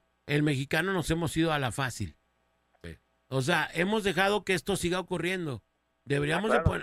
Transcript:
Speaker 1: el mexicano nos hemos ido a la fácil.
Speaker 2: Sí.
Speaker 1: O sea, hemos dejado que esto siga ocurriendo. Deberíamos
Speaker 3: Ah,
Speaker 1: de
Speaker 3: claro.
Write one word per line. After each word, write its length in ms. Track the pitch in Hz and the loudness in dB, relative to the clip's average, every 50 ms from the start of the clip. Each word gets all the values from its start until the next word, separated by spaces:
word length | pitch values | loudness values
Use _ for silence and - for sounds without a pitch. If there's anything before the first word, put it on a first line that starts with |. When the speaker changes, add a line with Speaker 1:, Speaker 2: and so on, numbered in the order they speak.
| _ _ _ _ - | _ _ _ _ -4
Speaker 1:
el 160 | - 147 147 151 | 0 2 2 4
mexicano 500 | 151 147 127 139 - - 160 165 190 196 | 2 2 0 -2 0 0 0 0 2 0
nos 160 | 180 151 - | 0 0 0
hemos 240 | 165 165 170 143 - | 0 0 0 0 0
ido 160 | 160 165 165 156 | 2 2 2 2
a 60 | 143 | 0
la 120 | 135 120 | 0 -2
fácil. 440 | - - 135 123 - - 104 78 - _ _ _ _ _ _ _ _ _ _ _ _ _ - | -2 -2 -4 -4 -4 -6 -8 -10 -10 _ _ _ _ _ _ _ _ _ _ _ _ _ -16
Speaker 2:
Sí. 140 | 85 80 - _ _ _ _ _ | -14 -14 -16 _ _ _ _ _
Speaker 1:
O 140 | - 131 135 | -4 -2 -2
sea, 280 | 131 156 175 156 147 - - | 0 2 2 0 0 -2 -2
hemos 300 | 165 175 190 220 226 190 | -2 0 0 0 0 0
dejado 400 | 196 160 170 196 196 208 208 196 | 0 0 2 2 2 2 0 0
que 100 | - 190 | 0 -2
esto 220 | 165 - - 196 | -2 0 -2 -2
siga 240 | 160 - 175 175 185 | 0 0 0 -2 -2
ocurriendo. 640 | 180 - 180 170 165 175 190 185 170 147 127 104 - _ _ _ _ _ _ _ - | -4 -4 -4 -4 -2 -2 -4 -4 -4 -6 -6 -8 -10 _ _ _ _ _ _ _ -4
Deberíamos 460 | 123 139 143 143 147 160 185 208 220 | -2 0 0 2 0 0 0 2 2
Speaker 3:
Ah, 40 | 226 | 4
Speaker 1:
de 80 | 240 - | 4 4
Speaker 3:
claro. 160 | - 180 170 | 4 2 0